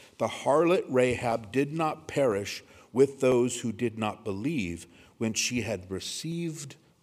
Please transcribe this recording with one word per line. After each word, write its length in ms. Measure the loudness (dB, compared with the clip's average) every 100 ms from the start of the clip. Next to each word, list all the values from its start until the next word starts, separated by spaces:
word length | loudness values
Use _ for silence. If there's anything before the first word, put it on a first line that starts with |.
| -16 -4
the 80 | -4
harlot 600 | -2 2 4 4 2 2
Rahab 640 | 2 2 2 0 -2 -2
did 200 | -2 -2
not 360 | -2 -4 -4 -6
perish 560 | 0 2 2 -4 -10 -14 -20 -2
with 280 | 4 4 4
those 400 | 4 4 4 0
who 120 | -6
did 260 | -2 -2 -2
not 260 | -4 -4
believe 640 | -6 -4 -2 -2 -4 -6 -12 -20 -18 -4
when 160 | -4
she 260 | -2 -2 -2
had 300 | -4 -6 -6
received 840 | -8 -8 -8 -6 -6 -6 -8 -14 -18 _ _